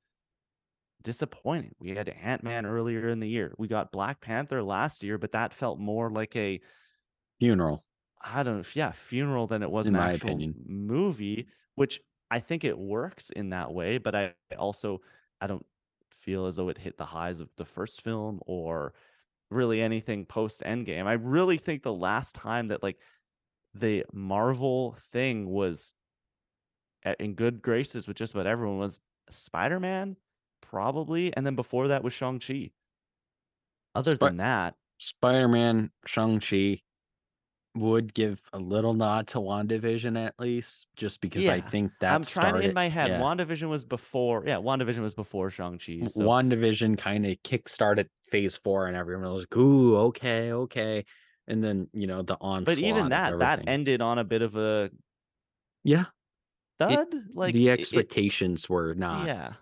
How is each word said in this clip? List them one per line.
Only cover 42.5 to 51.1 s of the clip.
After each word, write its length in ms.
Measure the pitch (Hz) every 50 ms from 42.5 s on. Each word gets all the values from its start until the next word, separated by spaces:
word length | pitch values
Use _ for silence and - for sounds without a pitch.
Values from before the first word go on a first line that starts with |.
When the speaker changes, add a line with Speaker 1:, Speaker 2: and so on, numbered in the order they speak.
Speaker 1:
to, 60 | 196 185
in 40 |
Speaker 2:
started, 120 | 196 190 185
Speaker 1:
my 140 | 180 180 170
head, 200 | 160 165 143 107
Speaker 2:
yeah. 120 | 90 87
Speaker 1:
WandaVision 480 | 127 147 175 180 175 156 165 147 165 160
was 160 | 156 143 123
before, 600 | 117 123 117 - - - 131 123 120 117 107 -
yeah, 100 | - 127
WandaVision 460 | 90 101 127 135 135 127 117 120 117
was 120 | 110 107 -
before 360 | - 101 - - 98 92 95
Shang-Chi, 440 | - - 90 90 90 87 - - 85
Speaker 2:
W-, 140 | 85 85 98
Speaker 1:
so 160 | - 107 101
Speaker 2:
WandaVision 720 | 110 120 127 131 127 120 113 117 110 107 107 117 110 107 98
kinda 360 | - 98 104 107 104 98 92
kickstarted 720 | - - - 131 110 - - - - 113 104 104 104 95 - _ _ _ -
phase 260 | - 104 101 92 -
four 300 | - - 104 98 95 92
and 100 | 90 90
everyone 360 | 90 87 87 90 95 92 92
was 100 | 92 95
like, 140 | 90 - -
"Ooh, 400 | 120 127 139 139 135 127 120 110
okay, 560 | 101 113 123 117 - 131 123 113 113 117 117
okay." 520 | 117 123 127 120 - 123 110 110 107 104 101 _